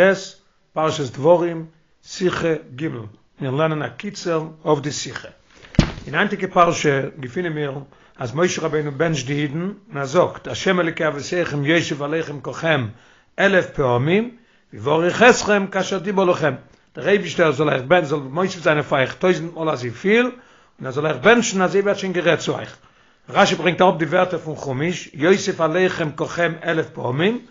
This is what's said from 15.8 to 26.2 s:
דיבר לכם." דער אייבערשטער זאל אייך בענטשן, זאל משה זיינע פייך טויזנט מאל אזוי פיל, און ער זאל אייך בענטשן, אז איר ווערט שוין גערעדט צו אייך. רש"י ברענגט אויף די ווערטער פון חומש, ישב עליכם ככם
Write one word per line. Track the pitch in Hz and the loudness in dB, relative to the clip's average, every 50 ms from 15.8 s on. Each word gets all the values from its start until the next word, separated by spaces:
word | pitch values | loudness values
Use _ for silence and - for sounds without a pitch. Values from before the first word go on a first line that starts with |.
| 185 - 202 185 | -2 -2 -4 -4
דיבר | 160 202 190 185 190 | -4 -2 0 2 2
לכם." | 180 175 135 156 147 131 - - - _ _ _ _ _ | 2 2 2 2 0 -2 -2 -8 -18 _ _ _ _ _
דער | 156 127 165 | -6 0 2
אייבערשטער | 202 208 175 170 - - 175 156 139 | 2 2 0 -2 0 2 2 2 4
זאל | 123 156 151 | 2 2 2
אייך | 139 135 123 135 | 2 0 2 4
בענטשן, | 175 180 170 139 | 4 4 4 2
זאל | 156 151 135 131 | -2 -4 -4 -6
משה | 135 170 190 190 190 175 | -4 -2 -2 -2 -4 -2
זיינע | 151 180 151 147 139 | 0 0 2 2 0
פייך | - 160 139 127 117 - | 0 0 0 0 0 -2
טויזנט | - - 185 180 156 160 170 165 | 0 0 0 2 0 -2 -8 -8
מאל | 160 160 156 | -4 -4 -4
אזוי | 151 127 120 120 | -2 -4 -6 -8
פיל, | 110 - - 190 214 233 247 | -10 -4 0 2 4 4 4
און | 254 254 - - - _ _ _ _ _ _ 143 | 2 -2 -8 -16 -20 _ _ _ _ _ _ -12
ער | 131 | -8
זאל | 123 147 147 | -6 -2 -2
אייך | 156 151 123 123 | -2 -2 2 4
בענטשן, | 202 240 240 - - 190 190 185 | 6 6 6 4 0 0 0 0
אז | 170 151 | 2 2
איר | 196 196 | 2 2
ווערט | 202 196 - | 0 -2 -2
שוין | 190 190 175 | -4 -4 -4
גערעדט | 180 156 170 160 - | 0 2 2 0 0
צו | - - 135 117 | -2 -4 -6 -6
אייך. | 110 - - - _ _ _ _ _ _ _ _ _ - | -8 -12 -16 -20 _ _ _ _ _ _ _ _ _ -4
רש"י | 123 160 202 - 180 | 2 4 4 4 4
ברענגט | 160 156 180 165 175 | 2 0 0 2 4
אויף | 185 185 190 | 4 4 4
די | 156 165 | 2 -2
ווערטער | 139 160 180 185 180 175 156 | 0 2 0 0 0 -2 -6
פון | - 156 147 | -6 -8 -10
חומש, | - - 139 131 127 151 175 170 - - - - | -10 -8 -6 -4 -4 -2 -4 -4 -6 -10 -14 -6
ישב | 135 139 175 196 - - 196 165 123 165 | 0 2 4 4 4 2 -2 -2 0 0
עליכם | 156 160 180 185 180 - - 165 151 147 | 0 2 2 2 2 0 -2 -4 -4 -4
ככם | - | -4